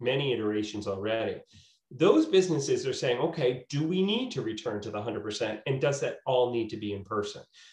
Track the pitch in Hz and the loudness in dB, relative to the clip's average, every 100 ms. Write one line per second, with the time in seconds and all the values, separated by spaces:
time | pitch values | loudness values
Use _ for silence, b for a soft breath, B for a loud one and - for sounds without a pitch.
0 | 120 135 139 113 107 107 107 107 101 98 | -2 0 0 0 0 -2 -2 -4 -4 -4
1 | 104 113 101 90 - b b b - 127 | -2 -2 -2 -6 -12 b b b -14 4
2 | 175 311 311 190 180 151 135 123 135 123 | 6 6 6 4 4 2 0 0 0 -2
3 | 135 123 160 160 127 135 - 143 160 185 | 0 2 0 0 0 0 -2 -2 0 2
4 | 190 226 262 135 113 107 120 104 107 104 | 2 2 -2 -4 -4 -4 -6 -6 -6 -6
5 | 110 107 107 104 110 - - 131 147 139 | -4 -4 -6 -4 -4 -4 -4 0 0 0
6 | 131 - - 127 120 120 107 107 104 98 | -2 -4 0 2 4 2 -2 -4 -6 -6
7 | 95 107 101 - - b b | -4 -2 -2 -6 -16 b b